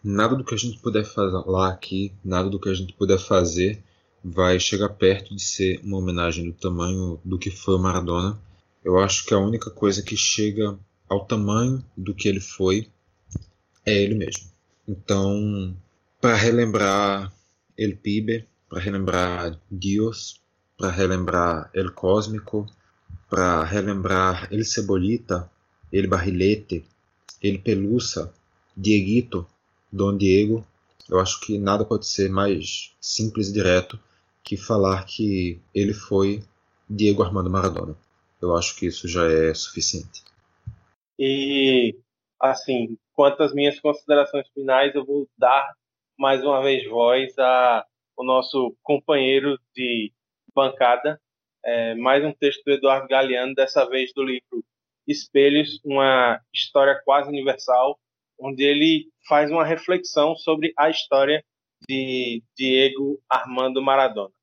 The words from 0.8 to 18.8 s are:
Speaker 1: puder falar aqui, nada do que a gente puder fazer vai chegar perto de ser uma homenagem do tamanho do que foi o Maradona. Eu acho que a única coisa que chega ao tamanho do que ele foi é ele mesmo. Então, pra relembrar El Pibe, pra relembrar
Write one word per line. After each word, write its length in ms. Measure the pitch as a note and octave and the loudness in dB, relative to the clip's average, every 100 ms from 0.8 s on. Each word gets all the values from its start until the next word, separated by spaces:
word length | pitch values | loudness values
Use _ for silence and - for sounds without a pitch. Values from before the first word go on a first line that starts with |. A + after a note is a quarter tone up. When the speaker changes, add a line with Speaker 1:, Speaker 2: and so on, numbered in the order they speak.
Speaker 1:
puder 240 | A#2 G#2+ | -2 -2
falar 640 | G#2+ - G2 F#2 F2 F#2 F#2+ | -2 -2 -2 -2 -2 0 0
aqui, 440 | F#2 - F#2+ G2 F#2+ | -2 -8 -6 -6 -8
nada 240 | F#2 F2+ F#2+ | -4 -2 -2
do 120 | G2 | -4
que 80 | G2 | -4
a 60 | |
gente 180 | F#2 F#2 | -4 -6
puder 260 | - G2 F#2 | -4 0 0
fazer 640 | - F#2+ E2+ D#2+ F#2+ G#2+ _ _ _ _ | 2 2 2 0 -2 -2 _ _ _ _
vai 380 | F#2 F2 F2+ F#2 | -8 0 2 2
chegar 300 | - G2 G2+ | 0 -2 -4
perto 440 | - F#2+ G2 - | 2 2 2 -4
de 80 | G2+ | -10
ser 380 | - - F#2+ F2+ | -8 -2 -2 -2
uma 140 | G2+ F#2+ | -4 -4
homenagem 480 | F#2 F2 E2+ E2 | -2 -2 -2 -2
do 80 | E2+ | -8
tamanho 680 | F2 F#2+ F2 F2 F#2+ F#2 E2 | -6 -6 -4 -2 -4 -4 -8
do 140 | F#2 F#2 | -6 -6
que 120 | G2 | -6
foi 260 | - - F#2 | -8 0 2
o 20 | |
Maradona. 600 | F#2 F2+ F2 F2 F#2 G#2+ - _ _ _ | 2 0 -2 -2 -2 -6 -16 _ _ _
Eu 140 | - F2+ | 2 4
acho 260 | G2 - | 4 0
que 80 | - | 0
a 60 | G#2 | 0
única 320 | G2+ A2+ - | 2 -2 -8
coisa 320 | - G2+ G2 | -2 0 0
que 140 | G2 G#2 | -4 -4
chega 640 | - - G#2 G#2 G#2 G2 - _ _ | -2 0 -2 -2 -4 -6 -20 _ _
ao 160 | G2 | -6
tamanho 600 | G2 A2 G2+ G#2+ B2 C3 - - | -2 -2 0 0 0 -2 -8 -10
do 180 | F#2+ | -10
que 140 | F#2+ G#2 | -2 -2
ele 120 | G2 | -2
foi 480 | - - F#2+ G2+ A2 _ _ _ _ - - _ _ _ | -6 -2 0 0 -2 _ _ _ _ -14 -14 _ _ _
é 100 | - | 0
ele 200 | G2+ G2+ | 2 2
mesmo. 340 | A2 D#2+ - - _ _ _ - | 0 -4 -10 -14 _ _ _ -12
Então, 880 | G2 - G2 G2 G2+ G#2 G2+ F#2 F#2 _ _ _ _ | -12 -2 0 0 -2 -2 -4 -6 -10 _ _ _ _
pra 140 | B2 | 2
relembrar 1000 | A2 A2+ A#2+ A2+ G2+ G2+ G2 G2+ G2 G2 _ _ _ _ - | 4 4 2 2 0 2 2 0 -2 -6 _ _ _ _ -6
El 200 | G#2+ F#2+ | -6 -4
Pibe, 500 | G#2+ G#2 G#2+ A#2 A2+ _ _ | -4 -4 -2 -6 -8 _ _
pra 100 | |
relembrar 800 | E2 | -8